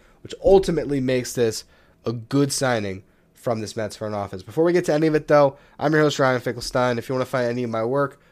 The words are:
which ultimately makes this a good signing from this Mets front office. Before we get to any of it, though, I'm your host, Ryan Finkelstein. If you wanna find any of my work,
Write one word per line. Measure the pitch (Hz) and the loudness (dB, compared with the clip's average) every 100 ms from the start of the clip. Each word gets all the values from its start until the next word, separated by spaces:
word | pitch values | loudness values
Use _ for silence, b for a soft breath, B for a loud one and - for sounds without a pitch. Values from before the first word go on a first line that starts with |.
| b b | b b
which | - - | -18 -2
ultimately | 180 196 190 160 131 139 | 4 6 4 -2 -2 -2
makes | 131 127 120 | 0 0 -2
this | 131 113 107 b b b b 117 | 0 0 -2 b b b b -8
a | |
good | 123 110 139 143 | -8 -2 0 0
signing | - 131 117 101 95 b b b | 0 0 0 -2 -8 b b b
from | _ 127 110 | _ -4 -4
this | 104 113 | -4 -6
Mets | 104 - | -8 -6
front | 107 | -8
office. | 104 98 95 | -6 -6 -10
Before | 101 156 175 | -6 0 2
we | |
get | 175 - | 2 2
to | |
any | 151 160 | 2 2
of | 151 | 2
it, | 151 | 4
though, | 147 139 b b - | 4 4 b b -4
I'm | 147 | 0
your | 156 | 2
host, | 151 147 | 2 2
Ryan | 131 127 | 2 2
Finkelstein. | 127 120 - 131 123 117 | -2 -8 -4 0 0 -2
If | - | -4
you | 131 | -4
wanna | |
find | 127 135 120 | -2 -2 -2
any | 123 | -2
of | 120 | -4
my | 113 117 | -4 -2
work, | 139 139 - b | -2 -2 -6 b